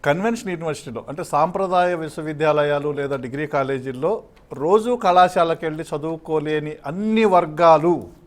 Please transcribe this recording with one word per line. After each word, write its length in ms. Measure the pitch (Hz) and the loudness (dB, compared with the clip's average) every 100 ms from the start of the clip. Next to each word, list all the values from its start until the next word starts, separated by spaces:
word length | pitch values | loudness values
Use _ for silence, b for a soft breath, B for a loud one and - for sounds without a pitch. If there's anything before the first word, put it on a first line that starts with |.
| 143 | 0
కన్వెన్షన్ 440 | 156 214 226 190 | 0 -2 -4 -6
యూనివర్సిటీలో, 560 | 170 165 143 - 117 - | -6 -6 -8 -10 -12 -12
అంటే 140 | 147 | -12
సాంప్రదాయ 720 | 160 147 160 196 190 180 180 175 | -4 0 0 0 0 2 2 0
విశ్వవిద్యాలయాలు 920 | 160 165 156 151 156 151 147 147 147 | -6 -8 -8 0 2 2 2 0 -2
లేదా 260 | 143 139 139 | -4 -4 -4
డిగ్రీ 320 | 123 139 151 | -6 -8 -4
కాలేజీల్లో 760 | 147 131 135 131 127 160 220 - _ _ | -2 -2 -4 -6 -4 -4 -4 -8 _ _
రోజు 460 | - 151 208 226 247 | -4 2 2 2 0
కళాశాలకు 640 | 202 180 180 190 165 165 165 | 4 6 6 4 0 0 -4
వెళ్ళి 180 | 156 | -6
చదువుకోలేని 920 | 160 156 160 160 165 156 151 151 151 151 139 | -8 -6 -6 -8 -4 -4 -2 -4 -4 -10 -10
అన్ని 400 | 175 214 220 220 | -4 0 2 4
వర్గాలు 840 | 180 165 151 170 160 165 160 95 - | 4 2 4 6 6 6 0 -4 -18